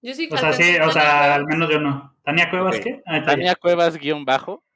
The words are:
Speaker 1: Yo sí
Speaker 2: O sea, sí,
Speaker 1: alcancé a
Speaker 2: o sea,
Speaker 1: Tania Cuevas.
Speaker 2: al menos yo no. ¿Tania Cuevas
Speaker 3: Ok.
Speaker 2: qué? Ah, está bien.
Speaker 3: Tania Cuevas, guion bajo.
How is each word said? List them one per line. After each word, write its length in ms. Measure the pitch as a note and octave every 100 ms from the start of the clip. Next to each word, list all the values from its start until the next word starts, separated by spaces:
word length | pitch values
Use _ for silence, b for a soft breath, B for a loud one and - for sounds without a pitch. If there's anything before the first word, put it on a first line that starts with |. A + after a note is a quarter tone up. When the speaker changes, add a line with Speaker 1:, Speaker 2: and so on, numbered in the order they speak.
Speaker 1:
Yo 120 | A#3+
sí 140 | C4 D#4+
Speaker 2:
O 60 | C#4+
sea, 160 | B3+
sí, 100 | - F3 F3
Speaker 1:
alcancé 40 |
a 60 | D#3
Speaker 2:
o 20 |
sea, 100 | D#3
Speaker 1:
Tania 160 | D3 D3
Cuevas. 160 | C#3+ C#3+
Speaker 2:
al 100 | D3
menos 240 | D#3 E3
yo 100 | D3+
no. 360 | D3 C3+ - _
¿Tania 260 | - D#3+ E3+
Cuevas 260 | F3+ F#3+ -
Speaker 3:
Ok. 60 |
Speaker 2:
qué? 200 | A3+ - -
Ah, 120 | D#3
está 160 | D3+
bien. 120 | C#3+ F3
Speaker 3:
Tania 80 |
Cuevas, 420 | F3+ F3 F3 E3+ D#3+
guion 280 | C#3+ D3+
bajo. 400 | C3+ C3+ - G#3 _